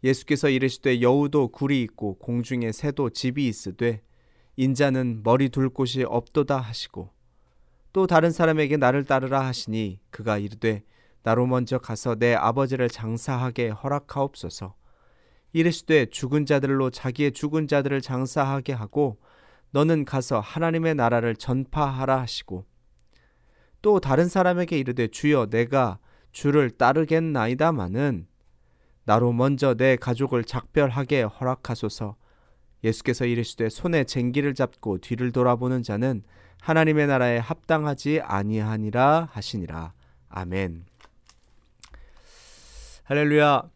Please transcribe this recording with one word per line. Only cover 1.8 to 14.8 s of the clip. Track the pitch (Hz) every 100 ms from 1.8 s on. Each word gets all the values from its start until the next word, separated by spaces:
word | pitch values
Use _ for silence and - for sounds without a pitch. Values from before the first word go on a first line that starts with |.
있고 | 113 - 104
공중에 | 92 - 120 117 127 117
새도 | 107 147 139 143
집이 | - 131 131 135
있으되 | 107 - 92 156 113 _ _ _ _ _ -
인자는 | 131 127 143 131 127 110
머리 | 104 127 135
둘 | 139 131
곳이 | 127 131 123
없도다.' | 123 120 - 151 139 139
하시고 | 113 113 - - 92 _ _ _ _ _ _ _ _
또 | 190 190
다른 | 170 170
사람에게 | 160 165 156 143 147
'나를 | 127 135
따르라.' | 135 135 131 135
하시니 | 131 123 - 110 104 92 _
그가 | - 110 104
이르되, | 101 107 113 104 - _ _ _
'나로 | - 113 123
먼저 | 127 123 127
가서 | - 110 131
내 | 110 120
아버지를 | 117 90 120 135 131 123
장사하게 | - 110 117 - 127 127 120 120
허락하옵소서.' | 104 135 143 143 139 135 - - - 95 -